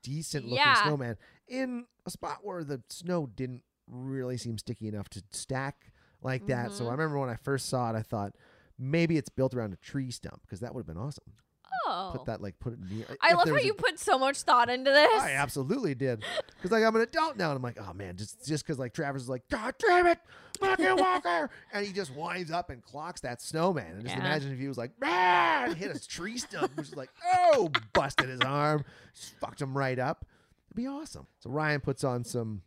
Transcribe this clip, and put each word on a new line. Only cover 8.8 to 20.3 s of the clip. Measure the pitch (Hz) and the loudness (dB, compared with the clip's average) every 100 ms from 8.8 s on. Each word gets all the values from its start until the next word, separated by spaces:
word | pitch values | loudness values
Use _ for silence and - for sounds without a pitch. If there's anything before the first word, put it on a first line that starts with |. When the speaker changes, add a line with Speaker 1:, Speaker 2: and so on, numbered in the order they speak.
| 131 165 165 160 | -2 2 4 2
Speaker 1:
it's | - | 0
built | - 131 | -2 0
around | 123 107 | 0 -4
a | 90 | -8
tree | - 139 127 | -6 -6 -6
stump," | 113 - - _ | -8 -12 -16 _
'cause | 90 | -10
that | 120 | -8
would've | 131 82 | -10 -8
been | 80 | -8
awesome. | 131 - - - _ _ - 762 | -8 -10 -18 -20 _ _ -8 -6
Speaker 2:
Oh. | 539 180 185 | -4 -4 -6
Speaker 1:
Put | 170 - | -8 -6
that, | 113 | -8
like, | 101 - | -8 -8
put | 123 | -10
it | 110 | -10
near, | 92 107 - - | -10 -10 -10 2
Speaker 2:
I | 320 | 6
Speaker 1:
if | 339 | 6
Speaker 2:
love | 349 | 6
Speaker 1:
there | |
Speaker 2:
how | 587 | 4
Speaker 1:
was | |
Speaker 2:
you | 440 | 2
Speaker 1:
a | |
Speaker 2:
put | 415 453 311 | 2 0 0
so | - 277 | 2 4
much | 262 277 | 4 0
thought | - 247 240 | 4 6 6
into | 247 262 | 4 8
this. | 277 302 285 | 10 10 8
Speaker 1:
I | 160 | 4
absolutely | 139 143 147 135 254 202 127 | 2 0 0 0 0 0 0
did. | 135 113 - - - - | 0 -2 -4 -6 -6 -8
'Cause, | 185 | 2
like, | 220 | 4
I'm | 220 | 6
an | 220 | 4
adult | 233 320 320 247 | 2 0 0 0
now, | 170 | -2
and | 139 | 0
I'm | |
like, | 120 110 | -4 -8
"Oh, | 101 | -12
man," | 90 98 90 | -10 -10 -10
just, | 104 - - | -12 -12 -4
just | 151 | -4
'cause, | - 139 | -4 -6
like, | 123 | -6
Travers | - 143 139 | -4 -4 -4
is | 123 | -6
like, | 127 _ | -8 _
"God | 262 220 - | -4 -4 2
damn | 440 359 349 | 6 8 6
it, | 339 _ | 4 _